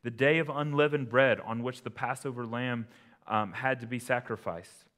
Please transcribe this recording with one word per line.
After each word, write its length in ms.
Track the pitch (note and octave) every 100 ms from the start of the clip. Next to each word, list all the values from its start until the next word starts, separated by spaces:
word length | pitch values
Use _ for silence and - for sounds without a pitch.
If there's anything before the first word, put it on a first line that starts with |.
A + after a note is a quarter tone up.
the 80 | A#2
day 300 | A2+ C3+ E3
of 100 | D#3
unleavened 600 | C#3+ D3 C#3+ D3 C#3+ B2
bread 300 | B2 C3+ G#2
on 220 | - A#2
which 220 | A#2+ B2
the 80 | A#2
Passover 540 | - B2 C3 C#3 B2 A#2
lamb, 420 | A#2 B2+ A#2+ A2 - - _ -
um, 260 | G#2+ G#2
had 260 | F#2+ C3 B2+
to 40 | A#2+
be 140 | B2
sacrificed. 880 | - B2 - A2 - E2+ - - _